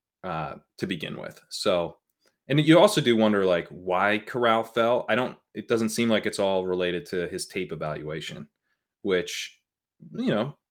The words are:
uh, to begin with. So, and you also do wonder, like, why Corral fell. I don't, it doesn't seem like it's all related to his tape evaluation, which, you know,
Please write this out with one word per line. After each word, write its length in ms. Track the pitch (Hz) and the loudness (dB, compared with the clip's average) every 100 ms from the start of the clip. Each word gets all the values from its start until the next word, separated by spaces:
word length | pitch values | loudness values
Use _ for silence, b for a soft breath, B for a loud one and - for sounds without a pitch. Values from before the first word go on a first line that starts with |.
| _ _ | _ _
uh, 300 | 95 80 76 - - - | -8 -6 -6 -10 -18 -10
to 80 | 95 | -8
begin 300 | 87 87 - | -6 -8 -10
with. 240 | - - _ | -14 -16 _
So, 500 | - 104 87 85 - _ _ _ _ - | -6 0 0 -2 -8 _ _ _ _ -2
and 100 | 143 | 2
you 220 | 151 165 | 6 8
also 200 | 202 160 | 8 4
do 140 | 123 | 2
wonder, 320 | 113 110 104 95 | 4 4 4 2
like, 220 | 87 85 | 2 -2
why 500 | 73 92 90 101 107 | -8 -2 0 2 0
Corral 460 | - 127 120 113 | -2 0 2 2
fell. 400 | 113 120 113 123 - | 0 0 2 2 0
I 60 | |
don't, 220 | 110 120 - _ | -2 -2 -8 _
it 140 | - - | -14 -2
doesn't 220 | 117 110 | 0 0
seem 180 | 110 117 | 0 0
like 180 | 107 101 | 0 0
it's 140 | - | -2
all 260 | 98 95 92 | 0 0 0
related 400 | 92 90 87 85 | -2 -2 -2 -4
to 220 | 92 85 | -4 -4
his 180 | 92 - | -6 -6
tape 240 | 101 90 | -6 -6
evaluation, 800 | 80 78 76 76 78 - - - _ _ _ _ _ | -6 -6 -6 -8 -10 -10 -14 -16 _ _ _ _ _
which, 580 | 101 90 - - - - _ _ _ _ - - | 0 0 0 -8 -12 -16 _ _ _ _ -14 -6
you 140 | 240 | -2
know, 260 | 110 131 - _ | -2 -2 -8 _